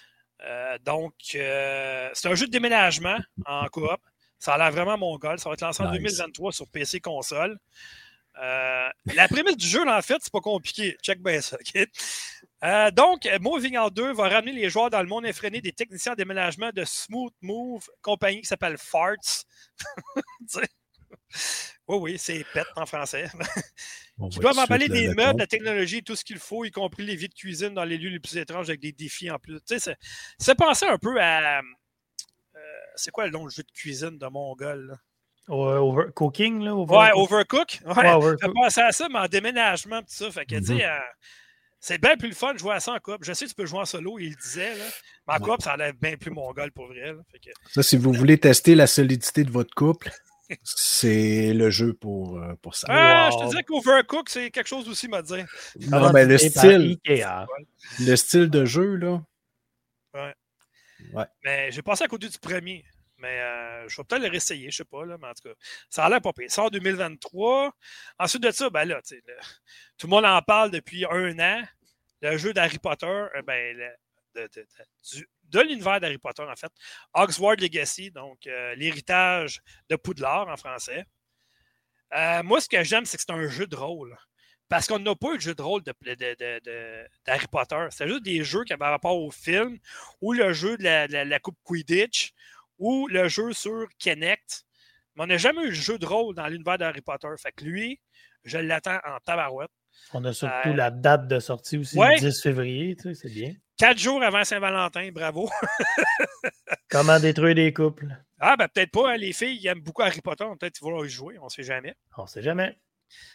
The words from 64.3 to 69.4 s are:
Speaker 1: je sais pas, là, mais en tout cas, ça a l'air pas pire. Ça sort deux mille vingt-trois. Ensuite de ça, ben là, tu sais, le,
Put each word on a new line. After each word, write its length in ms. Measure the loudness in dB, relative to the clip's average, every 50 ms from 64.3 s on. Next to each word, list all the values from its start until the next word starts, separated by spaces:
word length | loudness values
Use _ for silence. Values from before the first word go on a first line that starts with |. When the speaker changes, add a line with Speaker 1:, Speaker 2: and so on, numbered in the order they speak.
| -4 -4 -4 -6 -6 -8 -12 -10
Speaker 1:
je 60 | -10 -12
sais 60 | -12
pas, 200 | _ -14 -14 -14
là, 120 | -14 -14
mais 120 | -16 -16 -18
en 40 |
tout 160 | -18 -18 -20 -20
cas, 60 | -20 _ -20 -20 -20 -20 -20 -10
ça 160 | -2 2 2
a 40 | 4
l'air 120 | 4 2
pas 120 | 0 -2
pire. 180 | -6 -6 -8 -6
Ça 60 | -2
sort 160 | 0 0 0
deux 80 | -2 -2
mille 160 | -2 -2 -2
vingt-trois. 760 | -2 -4 -8 -10 -14 -18 -14 -8 -2 0 2 2 2 0 -2 -6 _ _ -20 -20 -20 -20 -14 -8 -4
Ensuite 240 | -2 -2 -2 0
de 80 | 0 0
ça, 180 | 0 0 -2 -2
ben 160 | 0 -2 -2
là, 160 | -2 -4 -8
tu 140 | -10 -16 -20
sais, 80 | -20 _
le, 100 | -20 -20 -20